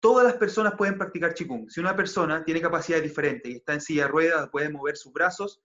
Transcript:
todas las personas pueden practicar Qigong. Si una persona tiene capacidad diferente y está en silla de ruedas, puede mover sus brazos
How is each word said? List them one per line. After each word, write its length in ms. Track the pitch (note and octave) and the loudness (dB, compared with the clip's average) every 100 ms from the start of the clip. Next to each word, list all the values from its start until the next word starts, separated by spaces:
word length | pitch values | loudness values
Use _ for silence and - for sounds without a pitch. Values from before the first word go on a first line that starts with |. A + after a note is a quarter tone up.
todas 240 | A3 B3+ B3 | 6 6 6
las 100 | B3 | 4
personas 380 | G#3 - G#3+ G3+ | 0 2 0 2
pueden 200 | G3 G3 | -2 0
practicar 360 | G3 F3 E3 | -6 -2 -2
Qigong. 360 | E3 E3 B2 A2 | -2 -8 -8 -8
Si 100 | - | -6
una 160 | F3+ F#3+ | -4 -2
persona 480 | F#3 - E3 D#3+ | -2 0 0 -2
tiene 180 | D#3+ D#3+ | -2 -2
capacidad 400 | E3 E3 D#3+ E3 | 0 -2 0 0
diferente 480 | D3+ D3+ D3 B2+ B2 | 0 -2 -2 -2 -8
y 60 | B2 | -12
está 180 | - | -6
en 80 | D3 | -6
silla 220 | D3 D3+ | -2 0
de 60 | C#3+ | 2
ruedas, 400 | D3 E3 E3 C#3 | 4 4 2 -2
puede 180 | C#3+ D3+ | -2 -4
mover 280 | D3 C#3 D3 | -4 -6 -6
sus 160 | C3+ | -10
brazos 480 | C3+ F3 F3+ G3+ - | 0 0 0 -10 -10